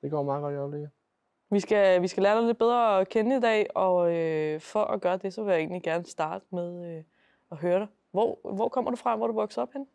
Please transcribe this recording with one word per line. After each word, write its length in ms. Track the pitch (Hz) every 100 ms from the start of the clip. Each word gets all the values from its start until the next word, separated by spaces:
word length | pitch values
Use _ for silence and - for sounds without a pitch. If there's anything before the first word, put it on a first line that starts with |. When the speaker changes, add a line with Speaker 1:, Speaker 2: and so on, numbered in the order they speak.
Speaker 1:
Det 80 | 143
går 120 | 151
meget 200 | 143 139
godt 120 | 147
i 20 | 143
øjeblikket. 340 | 139 147 147 _ _ _ _ _ _
Speaker 2:
Vi 100 | 202
skal, 420 | 196 208 196 180
vi 40 | 180
skal 140 | -
lære 140 | 196 220
dig 80 | 233
lidt 120 | 233
bedre 420 | 226 240 233 196
at 80 | 190
kende 280 | 226 220 262
i 40 |
dag, 260 | 233 220 208 -
og, 380 | 190 180 175 170
øh, 440 | 165 156 156 156
for 240 | - 214
at 160 | 208 202
gøre 160 | 185 185
det, 160 | 190
så 80 | 185
vil 80 | 208
jeg 80 | 175
egentlig 220 | 160 180
gerne 220 | 170 165
starte 400 | 175 - 156 180 _
med, 460 | 180 175 175 175 160
øh, 60 | 160 _ _ _ _
at 60 | 160
høre 200 | 175 180
dig. 80 | 208 _ _
Hvor, 280 | 190 233 - -
hvor 140 | 190 226
kommer 220 | - 240
du 60 | 247
fra? 200 | - 220
Hvor 100 | 226
er 40 |
du 40 |
vokset 280 | 220 214 -
op 100 | 247
henne? 140 | 277 277